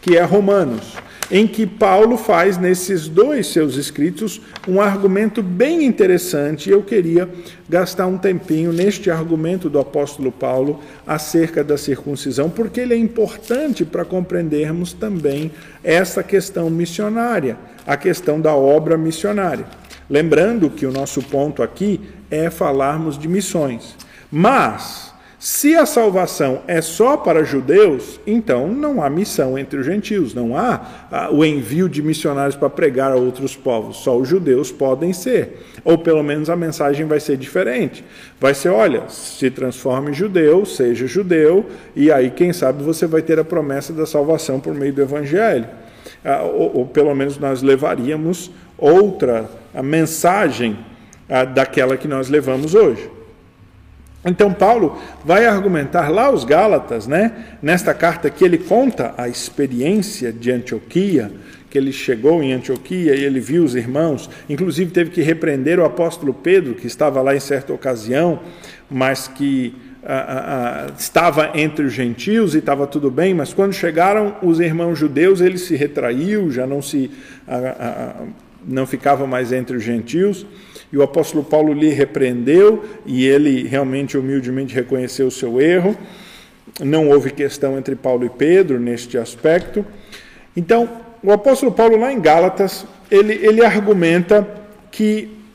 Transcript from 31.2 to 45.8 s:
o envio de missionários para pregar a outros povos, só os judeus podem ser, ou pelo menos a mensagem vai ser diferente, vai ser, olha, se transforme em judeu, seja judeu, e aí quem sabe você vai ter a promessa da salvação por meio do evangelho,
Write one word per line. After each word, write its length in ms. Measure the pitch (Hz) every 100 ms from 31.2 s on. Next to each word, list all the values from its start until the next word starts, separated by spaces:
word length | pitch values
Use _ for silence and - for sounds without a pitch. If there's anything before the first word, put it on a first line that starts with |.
| -
o 140 | 143
envio 420 | 160 147 110 147 185
de 140 | 143
missionários 540 | 151 156 160 139 139 139
para 140 | 143
pregar 420 | - 165 131 135
a 40 | 131
outros 380 | 127 127 135
povos, 440 | - - 117 107 -
só 180 | - 123
os 100 | 131
judeus 460 | 180 165 127 147
podem 400 | - 135 131 170
ser, 500 | 180 - 226 127 - - -
ou 140 | - 165
pelo 240 | 165 156
menos 260 | 147 147 156
a 80 | 175
mensagem 480 | 165 - 143 143
vai 160 | 156 151
ser 160 | 147 135
diferente, 640 | 127 180 208 254 160 - - - - -
vai 140 | 135
ser, 160 | 139 175
olha, 360 | 196 214 117 -
se 400 | - - - 131
transforme 600 | 131 131 123 139 131 147
em 20 |
judeu, 500 | 139 208 185 151 170
seja 420 | 202 - 123 117 127
judeu, 600 | 175 196 165 151 185 - - -
e 160 | - 147
aí 200 | 143 127
quem 200 | 127 175
sabe 320 | 170 131 143
você 240 | 143 160 175
vai 140 | 160
ter 180 | 160 160
a 60 |
promessa 480 | 160 175 147 139 135
da 140 | 165 156
salvação 520 | 147 143 156 - 131
por 160 | 143
meio 200 | 151 139
do 80 | 139
evangelho, 640 | 139 147 143 170 220 147 113 -